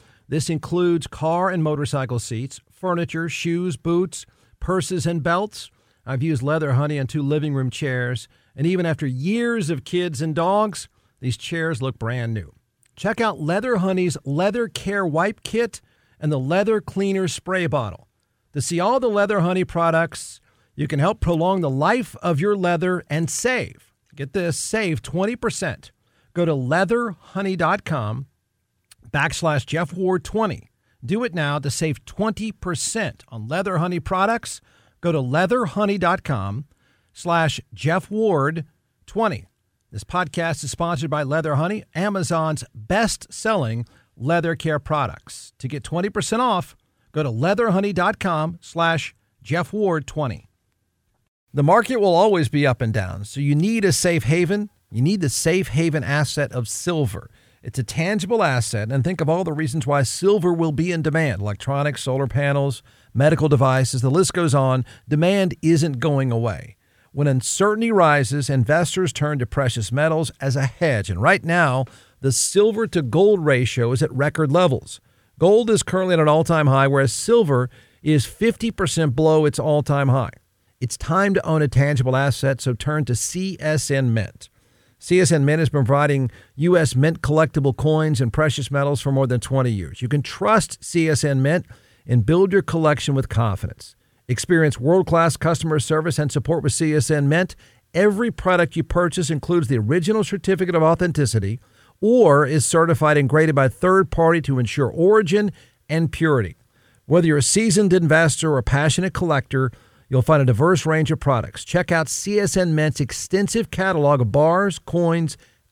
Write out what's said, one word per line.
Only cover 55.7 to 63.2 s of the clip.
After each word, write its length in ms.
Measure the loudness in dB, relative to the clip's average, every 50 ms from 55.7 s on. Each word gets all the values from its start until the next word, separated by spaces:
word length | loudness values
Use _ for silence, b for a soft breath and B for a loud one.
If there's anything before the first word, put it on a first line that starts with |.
| -2 -2 0 0 -2 -2 -2
asset 480 | -2 -2 -2 -2 -2 -2 -4 -4 -4
of 160 | -4 -6 -6 -6
silver. 640 | -8 -6 -6 -4 -2 -2 -2 -2 -4 -8 -12 -16 b b b b b b b
It's 160 | -10 -8 -6
a 40 | -8
tangible 600 | -6 -4 -4 -2 -2 -2 -2 -2 -2 0 2 2
asset, 480 | 2 2 0 -2 -2 -4 -4 -4 -2
and 120 | -2 -2 -2
think 180 | -2 -2 -2
of 80 | -2 0
all 140 | 0 0 -2
the 100 | -4 -4
reasons 340 | -4 -4 -4 -4 -4 -2 0
why 160 | 0 0 0
silver 500 | 0 -2 0 2 2 2 4 2 2 2
will 200 | 2 0 0 0
be 180 | -2 -2 -2
in 100 | -2 -2
demand. 400 | -2 0 0 0 0 0 -2 -2
Electronics, 640 | -4 -6 -6 -6 -6 -4 -2 -2 -2 -2 -4 -4 -4
solar 240 | -4 -2 -2 -2 -2
panels, 560 | -2 0 0 0 0 0 0 -2 -4 -6 b b b b b b b
medical 340 | 2